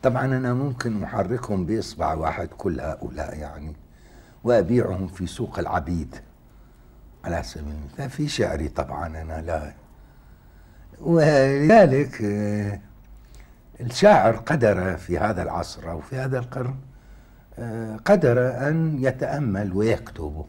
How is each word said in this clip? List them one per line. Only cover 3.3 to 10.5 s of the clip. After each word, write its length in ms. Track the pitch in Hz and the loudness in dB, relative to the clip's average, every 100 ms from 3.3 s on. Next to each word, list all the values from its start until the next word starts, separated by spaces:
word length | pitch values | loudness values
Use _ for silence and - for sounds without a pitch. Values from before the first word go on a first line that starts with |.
| 73 | -10
يعني، 380 | 73 73 78 78 - - - - - - | -12 -12 -14 -14 -20 -20 -20 -20 -20 -8
وأبيعهم 640 | 117 120 85 123 92 92 95 | 2 2 4 2 2 -4 -6
في 200 | - 87 | -6 -8
سوق 320 | - 110 - | -6 -8 -6
العبيد 560 | 80 90 73 87 73 - - _ - - - - - - - - | -4 -4 -2 -4 -6 -12 -20 _ -20 -20 -20 -20 -20 -20 -20 -14
على 180 | - 82 | -6 -6
سبيل 300 | 76 - 73 | -6 -10 -10
المثال، 380 | 76 71 - 139 | -10 -12 -10 -10
في 180 | - 147 | -4 -4
شعري 400 | - 117 82 78 | 0 -2 0 -4
طبعا 380 | - 71 73 82 | -4 -6 -6 -8
أنا 360 | 80 78 80 | -10 -10 -8
لا. 300 | 82 80 73 - - - - - - - - | -6 -6 -6 -16 -20 -20 -20 -20 -20 -20 -20